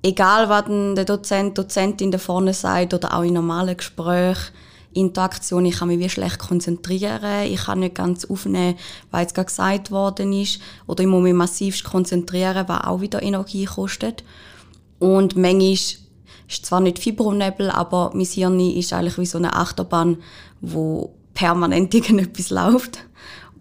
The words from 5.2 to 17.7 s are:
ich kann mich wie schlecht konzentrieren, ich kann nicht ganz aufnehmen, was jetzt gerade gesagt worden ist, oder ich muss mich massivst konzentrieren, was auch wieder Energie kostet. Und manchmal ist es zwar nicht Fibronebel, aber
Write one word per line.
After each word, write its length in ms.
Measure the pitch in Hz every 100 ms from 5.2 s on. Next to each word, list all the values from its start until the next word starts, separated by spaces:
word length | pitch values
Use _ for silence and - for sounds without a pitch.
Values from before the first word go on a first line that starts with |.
| 190 - - 180 180
ich 120 | 175
kann 100 | 175
mich 120 | 175
wie 100 | 185
schlecht 300 | 190 185 -
konzentrieren, 1040 | - 180 170 175 175 190 202 220 208 202 202
ich 200 | 190 -
kann 140 | 196
nicht 160 | 185 185
ganz 300 | 185 180 -
aufnehmen, 500 | 190 196 185 180 175 - - -
was 100 | 175
jetzt 140 | 170 -
gerade 120 | 185
gesagt 440 | - 190 196 202
worden 420 | 196 196 196 196
ist, 260 | 196 202 - - - -
oder 160 | 175
ich 60 | 190
muss 120 | 185
mich 120 | 180
massivst 500 | 180 175 - 196 190
konzentrieren, 840 | - 185 175 180 175 180 185 190 180
was 160 | 175
auch 180 | - 185
wieder 200 | 202 208
Energie 440 | 202 196 190 196 196
kostet. 580 | - 196 - 220 226 - - - - - - _ _
Und 380 | 180 190 190 190
manchmal 380 | 180 190 190
ist 260 | 190 - - - _ - - -
es 140 | -
zwar 180 | - 180
nicht 160 | 185 180
Fibronebel, 720 | 233 214 214 202 196 196
aber 420 | 196